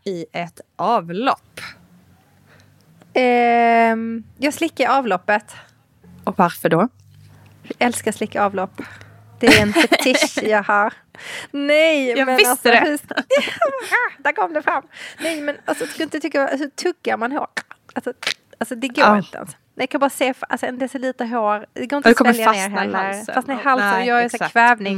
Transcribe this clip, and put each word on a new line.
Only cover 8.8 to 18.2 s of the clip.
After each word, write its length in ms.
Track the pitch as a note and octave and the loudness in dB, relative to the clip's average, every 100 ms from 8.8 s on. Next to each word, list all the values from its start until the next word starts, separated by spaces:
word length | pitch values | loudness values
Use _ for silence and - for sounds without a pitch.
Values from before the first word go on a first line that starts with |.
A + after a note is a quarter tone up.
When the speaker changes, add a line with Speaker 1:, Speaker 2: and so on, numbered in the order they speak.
| - - - - - - | -16 -16 -20 -20 -20 0
Speaker 2:
Det 60 | B3 | 6
är 160 | B3 | 6
en 100 | G#3 | 4
fetisch 680 | D4+ C#4 - C4 B3+ D#4 - | 2 2 2 2 2 0 -2
Speaker 1:
<laughs> 40 | |
Speaker 2:
jag 200 | A3 G#3+ | 0 0
har. 300 | G3+ G#3 G#3 - _ - - - - | 2 0 0 -4 _ -20 -16 -14 -12
Nej, 580 | C#4+ C#4+ D4+ D#4+ D4+ B3+ | -6 0 4 4 2 0
Speaker 1:
Jag 160 | A#3+ C4 | 0 0
Speaker 2:
men 100 | B3+ | 2
Speaker 1:
visste 140 | B3 | 2
Speaker 2:
alltså, 180 | C4 A#3+ | 2 4
Speaker 1:
det. 120 | A#3 | 4
Speaker 2:
hur, 180 | D#4 D4 - - - C#5 - - D#5 C5+ A4+ G#4+ A4+ - | 4 -2 -6 -8 0 0 0 -2 -4 -4 -2 -2 -2 -4
<laughs> 40 | |
där 100 | C#4+ | -6
kom 200 | D#4+ F#4 | -2 -4
det 100 | D#4 | -2
fram. 200 | F4+ D#4+ - - - - | -2 -4 -6 -18 -18 -10
Nej, 200 | D#4+ D#4+ | -8 -6
men 160 | D4 C#4+ | -6 -8
alltså, 220 | - - C4 | -6 -6 -6
skulle 180 | - | -6
inte 160 | D#4 D#4 | -6 -4
tycka, 260 | D#4 C#4 C4+ | -4 -2 -2
hur 220 | C4+ C#4+ | -2 -6
tuggar 480 | - F4+ D#4+ - A3 | -6 -6 -4 -4 -4
man 160 | A#3 | -4
hår? 140 | C#4+ A#3+ - - - _ | -4 -6 -10 -14 -20 _
Alltså, 180 | - B3 - | -10 -8 -8